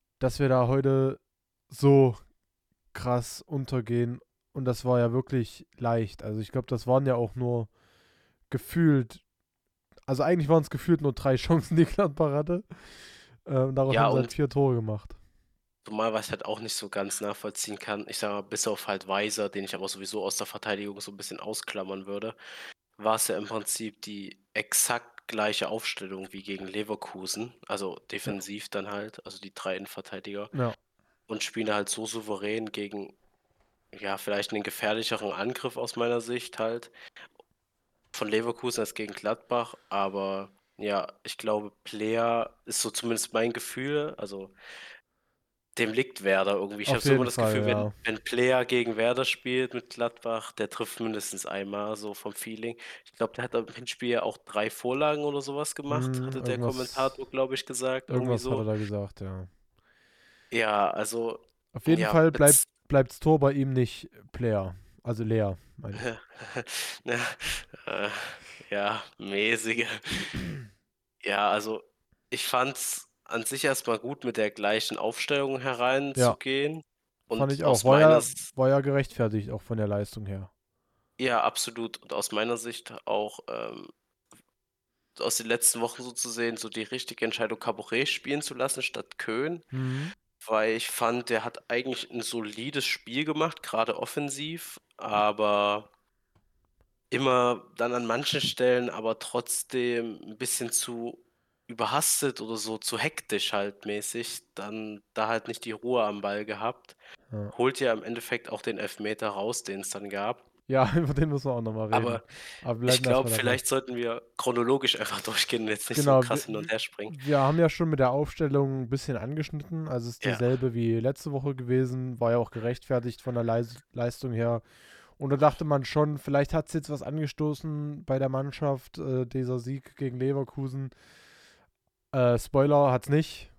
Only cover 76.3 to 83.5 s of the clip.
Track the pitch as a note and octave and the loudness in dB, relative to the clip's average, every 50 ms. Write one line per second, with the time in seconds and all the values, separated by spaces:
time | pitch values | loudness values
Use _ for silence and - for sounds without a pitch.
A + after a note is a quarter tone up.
76.3 | G#2+ - - C3 C3+ C#3 C#3+ D3 D#3+ D#3+ - _ _ _ _ _ _ _ _ - | 4 2 -2 -2 0 0 0 -2 -4 -6 -10 _ _ _ _ _ _ _ _ -4
77.3 | A#2 A2+ C#3 C#3 C#3 C#3+ D#3+ D3 B2 A2 A#2+ C3 C3+ D3+ D#3 D#3 D#3+ D3+ - - | 0 0 2 2 2 2 4 4 4 6 8 8 10 10 10 10 10 8 6 2
78.3 | - - - - - C3 C3 C3 C#3 C#3 C3+ C#3+ C#3 C#3 C3 - - - A#2 G#2+ | -4 -8 -12 -6 0 2 4 6 6 4 4 2 2 2 0 0 0 0 0 2
79.3 | G#2+ G#2+ G2 B2 A#2 G#2 - - A#2+ A2 G#2+ G2+ G2+ G2+ G2+ - - A2+ G#2 G2 | 2 0 -2 -4 -6 -8 -6 -4 -2 -2 0 0 0 0 -2 -4 -6 -10 -8 -8
80.3 | G2 F#2+ F#2+ - _ _ _ _ _ _ _ _ _ _ _ _ _ - - C3 | -8 -8 -10 -12 _ _ _ _ _ _ _ _ _ _ _ _ _ -2 0 2
81.3 | A#2+ A2 - G#2+ - - - A#2+ A2+ A#2 A#2 A2+ - - - - - - G#2 - | 4 4 4 2 2 0 -4 -4 -4 -6 -6 -6 -8 -12 -10 -6 -4 -2 -2 0
82.3 | G#2+ G#2+ A2 A#2 A#2+ A2+ A#2 A#2+ A2+ - - - A2 - - - G#2+ G#2 G#2 G#2 | 0 0 0 0 0 -2 -4 -8 -10 -10 -12 -14 -16 -10 -4 -2 -2 -2 -2 -4
83.3 | - - - - | -8 -10 -10 -8